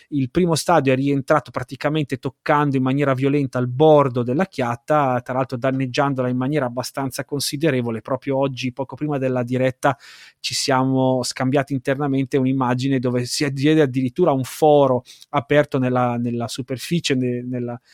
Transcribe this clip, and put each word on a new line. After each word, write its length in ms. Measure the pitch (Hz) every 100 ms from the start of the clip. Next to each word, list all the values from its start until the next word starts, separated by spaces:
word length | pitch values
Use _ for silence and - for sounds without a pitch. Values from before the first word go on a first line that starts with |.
| _
il 200 | 147 127
primo 240 | 175 175
stadio 380 | 156 - 165 135
è 40 | 131
rientrato 540 | 139 139 - 151 -
praticamente 680 | 127 123 139 147 156 143 135
toccando 580 | 135 - - 147 147 131
in 60 |
maniera 300 | 131 139 139
violenta 460 | 127 139 147 135 127
il 100 | 123
bordo 540 | 123 156 151 139 123
della 240 | 117 139 190
chiatta, 760 | - 120 117 - 151 135 123
tra 120 | -
l'altro 220 | 127 135 123
danneggiandola 720 | 131 131 131 123 139 131 127
in 80 | 127
maniera 300 | 131 151 127
abbastanza 580 | 123 120 147 135 -
considerevole. 760 | - 139 - 143 160 131 117 113
Proprio 360 | - 127 143 135
oggi, 360 | 139 123 127
poco 220 | 123 131
prima 240 | 127 151 143
della 240 | 131 127
diretta, 560 | 123 127 127 - 143 - - - - _
ci 160 | -
siamo 680 | - - 131 131 131 131 127
scambiati 500 | 123 - 131 139 -
internamente 640 | 135 - 135 143 135 135 143
un'immagine 640 | 131 135 123 127 135 135
dove 240 | 123 123
si 200 | 123 - 143
vede 300 | 135 143 156
addirittura 520 | 143 127 131 - 175
un 120 | 135
foro 580 | 123 - 151 147 135 123 - - -
aperto 480 | 143 - 147 147 135
nella, 380 | 127 123 123 120
nella 300 | 120 117 117
superficie, 680 | - 123 127 - 170 -
ne-, 280 | 131 123 123
nel 380 | 123 123 120 120 _